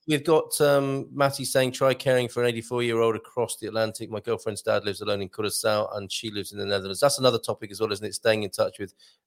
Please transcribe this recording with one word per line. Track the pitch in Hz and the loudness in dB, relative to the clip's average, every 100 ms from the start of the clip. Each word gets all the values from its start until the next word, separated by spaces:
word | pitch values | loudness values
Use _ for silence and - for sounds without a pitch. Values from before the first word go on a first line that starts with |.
| - | 2
we've | 147 | 0
got, | 143 156 - - | 4 4 2 2
um, | 147 143 139 135 - | 4 4 2 -2 -4
Matty | 135 139 139 | 0 0 0
saying, | 127 135 127 | 0 2 2
"Try | 127 135 | 2 2
caring | 127 139 127 120 | 2 2 2 2
for | 120 | 0
an | 120 | 0
eighty-four-year-old | 117 110 123 120 113 117 107 | 0 -4 -2 0 2 2 2
across | - - 113 - | -4 -4 -4 -4
the | - | -6
Atlantic. | 110 110 - 110 | -2 -2 -4 -8
My | 107 | -8
girlfriend's | 110 113 - 101 | -4 -4 -4 -4
dad | - 110 101 | 0 0 0
lives | 95 | -4
alone | 104 101 | -4 -4
in | 92 | -4
Curaçao, | - 104 - 110 107 107 | -4 -4 -2 0 2 0
and | 104 98 | -4 -8
she | - 113 | -8 -6
lives | 104 92 | -8 -8
in | 101 | -8
the | |
Netherlands." | 98 98 95 95 | -2 -2 -2 2
That's | 143 135 | 2 4
another | 131 117 | 2 2
topic | - 107 104 | -2 -6 -8
as | 101 | -4
well, | 110 | -2
isn't | 101 101 | -2 -6
it? | |
Staying | 98 117 110 | -2 2 2
in | 101 | 0
touch | - 104 - | -2 -2 -2
with, | 98 - - _ | -12 -14 -20 _